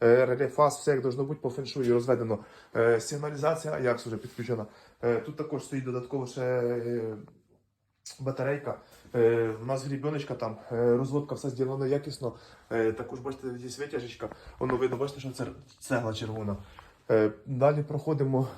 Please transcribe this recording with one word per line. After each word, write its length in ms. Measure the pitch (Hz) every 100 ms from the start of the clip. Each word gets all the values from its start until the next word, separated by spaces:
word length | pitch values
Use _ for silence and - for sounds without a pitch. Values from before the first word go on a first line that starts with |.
е, 240 | 117 123 127
реле 220 | 127 135
фаз, 280 | - 147 -
все 140 | -
як 120 | 135
должно 220 | 131 123
бути 160 | 139 156
по 100 | 131
феншую 440 | 123 127 139 123
розведено. 440 | 120 120 123 113 104 - - - 117
Е, 240 | 117 113
сигналізація 760 | - 147 147 147 147 160 151
Ajax 320 | 151 127 117 117
вже 100 | 110
підключена. 500 | 127 - 117 117 104 - - _
Е, 180 | 120 113
тут 160 | 131 151
також 280 | 151 135
стоїть 200 | - 135
додатково 420 | 127 123 123 139 123
ще, 160 | -
е, 760 | 127 127 120 120 117 120 113 107 - - _ _ _ _ _ _ - -
батарейка. 600 | 135 131 131 143 123 - - - -
Е, 340 | 123 113 117 113 110
в 40 | 117
нас 180 | 135
грібеночка 500 | 135 139 147 151 -
там, 220 | 123 113 110 -
е, 240 | 117 120 120
розводка, 380 | 131 143 143
все 160 | 127 143
зроблено 360 | 123 131 135 135
якісно. 460 | 143 147 - 120 - - - -
Е, 220 | 117 110
також, 280 | 110 - 123
бачите, 280 | 127 135 131
є 200 | 123 123 123
витяжечка. 500 | 147 - 120 - 107 - - -
Воно 180 | 127 123
видно, 200 | 127 123
бачите, 240 | 143 -
що 100 | 131
це 160 | 123 120 - - _
цегла 340 | - 123 113
червона. 440 | 107 110 110 104 98 - - - _ -
Е, 220 | 113 107 - -
далі 360 | 127 139 147
проходимо. 680 | 147 151 - 147 135 131 131